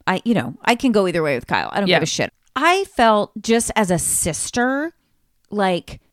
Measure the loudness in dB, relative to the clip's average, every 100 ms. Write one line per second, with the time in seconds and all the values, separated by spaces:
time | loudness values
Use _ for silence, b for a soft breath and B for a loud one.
0 | -6 -4 0 0 -2 -4 0 2 2 2
1 | 2 0 0 -2 -2 -2 -2 -2 2 2
2 | 0 -2 -6 -6 _ -2 0 0 -2 2
3 | 4 4 0 -6 0 0 0 -2 0 0
4 | 0 -2 -2 -4 -6 -2 -2 -2 -6 -10
5 | _ _ _ _ _ -2 0 -2 -6 -18
6 | _